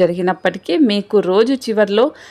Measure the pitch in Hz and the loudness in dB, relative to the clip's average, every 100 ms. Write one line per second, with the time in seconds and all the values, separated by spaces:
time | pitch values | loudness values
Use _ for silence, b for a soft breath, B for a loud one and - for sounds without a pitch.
0 | 175 175 180 180 190 185 - 339 262 202 | 0 0 -2 -2 -4 -6 -4 0 2 0
1 | 202 214 175 190 233 262 - 214 202 208 | 0 -2 2 2 2 -2 -4 -2 0 2
2 | 277 B B | -2 B B